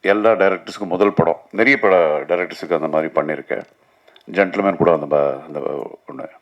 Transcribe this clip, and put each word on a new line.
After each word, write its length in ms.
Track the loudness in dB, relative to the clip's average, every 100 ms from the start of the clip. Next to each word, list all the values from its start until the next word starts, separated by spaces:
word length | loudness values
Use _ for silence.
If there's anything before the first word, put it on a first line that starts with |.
எல்லா 300 | 0 2 2
டைரக்டர்ஸுக்கும் 560 | 2 2 0 -8 -10 -6
முதல் 260 | 2 2
படம், 280 | 4 0 0 -6
நிறைய 280 | 0 2 2
பட 400 | 4 4 4 0
டைரக்டர்ஸுக்கு 640 | -2 -2 -2 -8 -4 -2
அந்த 60 | 0
மாதிரி 240 | -2 -2
பண்ணியிருக்கேன். 520 | -2 -2 -6 -6 -8 -8 _ _ _ _ _ -8
ஜென்டில்மேன் 440 | 0 0 2 0 2
கூட 160 | 2
அந்த 140 | 2 2
ப-, 360 | 0 0 -2 -10
அந்த 140 | -8 -6 -8 -10 -14 -18
ஒண்ணு. 220 | -16 -16 -18